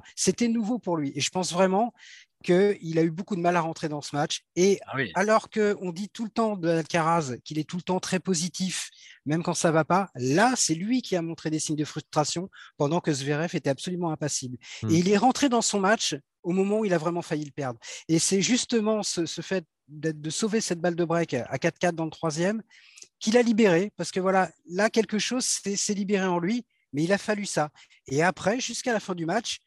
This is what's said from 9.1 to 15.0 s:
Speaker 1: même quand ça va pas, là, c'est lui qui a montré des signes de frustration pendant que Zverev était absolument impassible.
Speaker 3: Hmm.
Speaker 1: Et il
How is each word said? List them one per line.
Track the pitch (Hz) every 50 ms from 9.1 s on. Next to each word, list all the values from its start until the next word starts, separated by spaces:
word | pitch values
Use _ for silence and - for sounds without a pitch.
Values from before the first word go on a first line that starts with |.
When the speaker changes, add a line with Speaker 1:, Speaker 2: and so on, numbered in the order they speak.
| - - _ -
Speaker 1:
même | 151 170 165
quand | 180 160
ça | - - 170
va | 151 160 151
pas, | - 175 196 196 - -
là, | 135 123 131 139 175 214 254 254
c'est | - - - 160
lui | 160 190 214 254 254 -
qui | - 190
a | 175
montré | 165 165 165 - - 160
des | 156 156
signes | - - 151
de | 147 151
frustration | - - 156 - _ - 156 151 - - 170 185 190 - - - - _ -
pendant | 143 143 165 175
que | - 165 151
Zverev | 131 135 143 151 147 165 175 -
était | 160 - 143
absolument | 139 - - 180 180 175 180 165
impassible. | 156 - 156 143 - - 131 123 123 - - - - -
Speaker 3:
Hmm. | 113 110
Speaker 1:
Et | -
il | 170